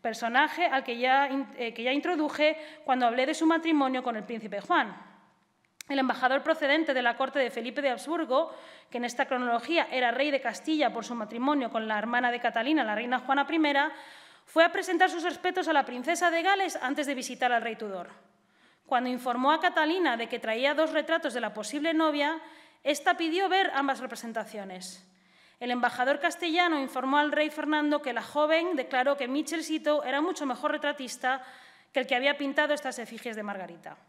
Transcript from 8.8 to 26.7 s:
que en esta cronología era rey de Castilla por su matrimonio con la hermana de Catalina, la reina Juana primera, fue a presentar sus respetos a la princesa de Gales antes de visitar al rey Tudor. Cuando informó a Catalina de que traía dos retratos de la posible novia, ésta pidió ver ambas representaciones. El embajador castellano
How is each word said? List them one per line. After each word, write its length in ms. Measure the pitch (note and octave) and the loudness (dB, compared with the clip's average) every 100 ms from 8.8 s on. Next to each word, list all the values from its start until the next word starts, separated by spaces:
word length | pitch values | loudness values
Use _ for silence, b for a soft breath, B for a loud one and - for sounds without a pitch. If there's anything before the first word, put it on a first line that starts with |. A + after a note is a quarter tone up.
| B | B
que 100 | A#3+ | -6
en 60 | |
esta 220 | A#3+ A#3+ C4+ | -6 -4 -2
cronología 600 | B3+ B3 A#3 A#3+ E4+ - | 0 0 -2 2 0 0
era 220 | B3+ B3 | 0 0
rey 180 | A#3 D4 | 2 0
de 100 | C#4 | 0
Castilla 520 | A#3+ G#3+ - D#4 B3+ | -2 -6 -2 0 0
por 120 | A3 | -2
su 120 | A3 A#3+ | -6 -8
matrimonio 520 | G#3+ A3+ C4 D4 A#3 | -6 -2 0 2 0
con 200 | A3+ A3 | -4 -2
la 100 | G#3+ | -2
hermana 320 | A3 A#3+ B3 | 0 0 0
de 80 | A#3+ | 0
Catalina, 460 | A#3+ A#3 A#3+ D#4 | -2 0 2 2
la 100 | A3+ | 2
reina 240 | G#3 A#3+ B3 | -2 -2 -4
Juana 260 | B3+ C4+ | 2 0
primera, 460 | C#4 E4 D4+ C#4 D4+ D#4 B B B B _ | 2 2 4 4 0 -2 B B B B _
fue 180 | D#4+ | 4
a 60 | E4+ | 4
presentar 400 | F#4 F4+ F4 F#4 | 4 0 4 4
sus 140 | E4+ | 4
respetos 420 | E4+ D4+ F#4 F#4 D#4 | -4 -2 -2 -2 2
a 60 | |
la 120 | D#4 | 2
princesa 460 | C4 B3 B3 E4+ F4 | 2 -4 -2 2 2
de 120 | E4 | 2
Gales 360 | E4+ G4 F#4 - | 2 2 0 -2
antes 280 | B3+ C#4+ C#4 | -4 -2 -2
de 80 | C4 | -4
visitar 340 | A#3+ B3 B3 | -6 -2 0
al 120 | A#3+ | 0
rey 120 | A#3 | -2
Tudor. 360 | A3 G#3+ F#3+ F3 - _ _ b b b b _ | -8 -8 -10 -12 -18 _ _ b b b b _
Cuando 240 | B3 B3 | 0 0
informó 420 | B3 B3+ A#3+ C4 | -2 -2 2 4
a 80 | D#4+ | 4
Catalina 560 | F#4 F4 D#4 F4+ E4 A#3 | 4 2 2 2 2 0
de 120 | A#3 | -4
que 100 | A#3+ | -4
traía 360 | A3+ A3+ C4+ | -2 0 2
dos 180 | D4 D#4+ | 2 2
retratos 420 | D#4+ D4+ E4 D#4+ | 0 0 -2 -2
de 60 | A#3 | -4
la 140 | A3 | -6
posible 400 | G#3+ G#3 D4 D#4 | -6 -8 -2 0
novia, 460 | D#4+ D#4+ D4 C#4+ D#4+ B B B B | 2 2 2 0 -2 B B B B
ésta 320 | C4 D4 - F4 | -2 0 2 0
pidió 320 | E4 E4+ G4 | 0 0 2
ver 220 | F#4 F#4 | 2 2
ambas 260 | C#4 C#4 B3 | 0 -2 -2
representaciones. 1040 | B3+ A#3 A#3 A3 G#3+ G#3+ G3 F#3 F3+ - - b b b b b | -6 -10 -8 -8 -8 -10 -12 -12 -14 -16 -20 b b b b b
El 100 | B3 | -4
embajador 500 | B3 A#3+ A#3+ B3+ D4 | 0 0 2 0 2
castellano 580 | E4+ E4+ F4 E4 F4 | 0 -2 -2 2 4